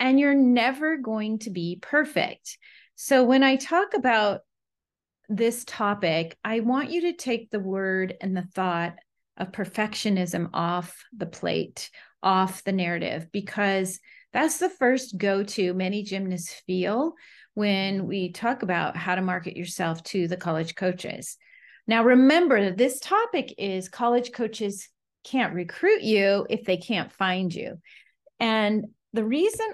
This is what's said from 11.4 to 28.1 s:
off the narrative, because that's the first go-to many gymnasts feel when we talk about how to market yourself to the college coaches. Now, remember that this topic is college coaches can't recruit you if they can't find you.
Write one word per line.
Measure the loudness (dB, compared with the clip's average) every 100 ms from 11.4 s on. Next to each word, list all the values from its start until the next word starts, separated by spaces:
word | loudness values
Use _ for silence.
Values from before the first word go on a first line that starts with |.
| -2 -2 -2 -8 -16 -18 -20 _
off | 2 2 2 -2
the | -2
narrative, | -2 0 -2 -4 -6 -6
because | -8 -6 -2 0 0 -2 -6 _ -20 _
that's | 0 0 0
the | -2
first | 2 2 2 -2 -4
go-to | 0 0 -2 -2 0
many | 0 -2 -4
gymnasts | -4 -6 -4 -6 -8 -12 -4
feel | -2 0 0 -2 -6 -20 -20 _
when | -2 0 0 0 -2 -4
we | -4 -6
talk | -4 -4 -2
about | -2 -2 -2 -4
how | -2
to | -2
market | 0 -4 -6 -10
yourself | -8 -4 -4 -4
to | -4 -2 -2
the | -2
college | -4 -4 -4
coaches. | -4 -4 -4 -8 -10 -12 -16 _ -20 -20 -10 -2
Now, | 4
remember | 6 8 8 8 6 4
that | 4 2
this | 2 0
topic | 0 2 2 -2 -4 -6
is | -4 -4 -6
college | -2 2 2 0
coaches | -4 -6 -4 -6 -6 -14 _ _ _
can't | -4 -2 0
recruit | -2 -8 0 2 4
you | 4 4 4 4 0
if | -2
they | 0 -2
can't | -2 -4 -4
find | -2 -2 0 -2
you. | -4 -10 -12 -20 -20 _